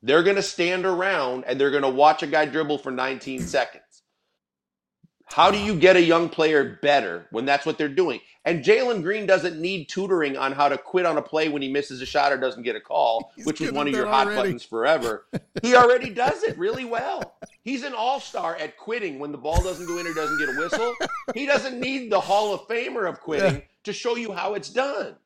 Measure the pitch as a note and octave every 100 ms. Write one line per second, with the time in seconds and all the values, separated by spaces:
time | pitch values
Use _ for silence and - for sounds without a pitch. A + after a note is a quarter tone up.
0 | A2 D3+ F3 G3 - - F3 F#3 F#3 F3
1 | F#3 F#3 C3 B2+ B2 B2+ C#3 C#3 C#3 C3
2 | D3 D#3 D#3 D#3 D3+ D3+ D3+ C#3+ C#3 B2+
3 | C3 B2+ - C3 F3 C#3 A#2+ - _ _
4 | _ _ _ _ _ _ _ _ _ _
5 | _ _ _ - E3+ G#3 G3+ F#3+ F3 F#3
6 | E3+ E3 E3+ - D#3+ D#3 B2+ - C#3+ C#3+
7 | G#2+ E2+ - A2 C3 C#3+ - D3+ D3+ C#3
8 | F3+ A#2 - _ - E3+ C3 A3 B3+ A3+
9 | E3 G#3+ G3+ F#3 F3+ D#3+ E3+ F#3+ D3 -
10 | F#3+ F#3 D3 C3+ C3+ C#3 D3 C#3 - F#3
11 | F3 D#3 C3 D#3+ D#3 D3 C3+ C#3 C#3+ C3
12 | B2+ D3 C#3+ C#3 C3 A2+ A#2 A2 - D#3+
13 | C3+ A2+ - - B2+ D3+ - C#3 C#3+ C3
14 | B2+ C3+ C3+ - D#3 C3 - A2+ B2 D#3+
15 | A#2 G#2+ _ - _ - A#3 B3 A#3+ B3
16 | B3+ G3+ B3 - A4 - G3+ A#3 B3 A#3
17 | C4 F#4+ - _ - _ - C4 C#4 A#3+
18 | A#3 C4+ - - E3+ E3 D#3 - - A#3
19 | G3+ C3+ D3 D3 C3+ E3+ F3+ F3+ F3 E3+
20 | E3+ D#3+ D#3 C#3+ - C3 E3+ - A#4 A#4+
21 | - C6+ - A#3 C#4 C#4+ B3+ B3 B3 C4+
22 | A#3+ G3+ - G3 G#3+ F#3+ - A3+ B3+ C4
23 | F#3+ D#3 - D3+ F#3+ C#3 - _ - G3+
24 | A#3+ A#3 A3+ F#3 F#3 G#3 - G3+ C#4 C#4+
25 | - -